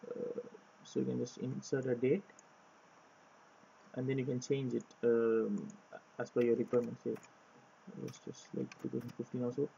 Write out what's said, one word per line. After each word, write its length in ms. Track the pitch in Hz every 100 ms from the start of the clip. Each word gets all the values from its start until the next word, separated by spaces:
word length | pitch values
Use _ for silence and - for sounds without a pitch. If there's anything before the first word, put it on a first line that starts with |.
| -
Uh, 320 | - - - - - - -
so 160 | - 139
you 60 | 127
can 120 | 123
just 200 | 123 -
insert 480 | 127 127 - 139 131
a 80 |
date, 280 | 120 127 175 - - - - - - - - - - - - - - - - -
and 140 | - 131
then 100 | 135
you 60 |
can 160 | 127 123
change 340 | - 139 131
it, 100 | 120 - -
um, 640 | 120 117 117 113 104 101 73 - - - - -
as 120 | 120
per 120 | -
your 140 | 120 117
requirement. 400 | 113 123 117 123
Say 120 | - - - - - - - - - -
let's 180 | - -
just 260 | - - -
like 280 | - 131 -
two 60 | -
thousand 240 | 127 120 -
fifteen 260 | 120 127
also 260 | 123 127 143